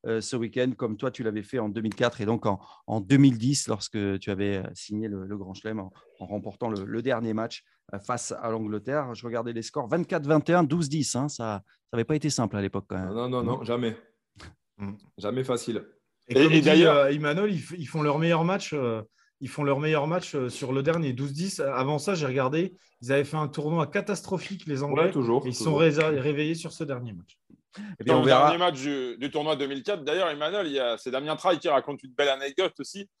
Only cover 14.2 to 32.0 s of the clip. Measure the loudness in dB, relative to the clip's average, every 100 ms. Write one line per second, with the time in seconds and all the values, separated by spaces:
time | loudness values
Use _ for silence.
14.2 | _ _ -20 _ _ _ -10 -10 _ -8
15.2 | -4 -2 -2 -2 -2 -6 -8 _ _ _
16.2 | 2 6 8 8 8 8 10 8 6 4
17.2 | 0 0 0 -2 -6 -12 -6 0 0 2
18.2 | 4 4 2 0 -2 -2 -2 -2 -8 _
19.2 | _ _ -10 -2 0 2 2 2 2 -2
20.2 | -2 -4 -4 -6 -2 0 2 0 -2 -2
21.2 | -6 -4 -6 -4 -2 0 0 0 -2 -2
22.2 | 0 0 0 0 -2 -8 _ _ 0 0
23.2 | 0 -2 -4 -4 -2 0 0 -2 -4 -6
24.2 | -4 -6 -6 -12 -6 -4 -2 2 2 2
25.2 | 2 2 0 -2 0 4 4 4 2 2
26.2 | 0 0 -2 -4 -8 -8 -6 -6 -8 -12
27.2 | -18 _ _ -20 _ -16 -14 -6 2 4
28.2 | 8 8 6 6 2 0 -4 -4 -4 -6
29.2 | -6 -2 -2 -2 -2 -4 -4 -4 -2 0
30.2 | 0 -2 -4 -2 -2 0 0 -2 -4 -4
31.2 | -4 -2 0 2 2 2 0 -10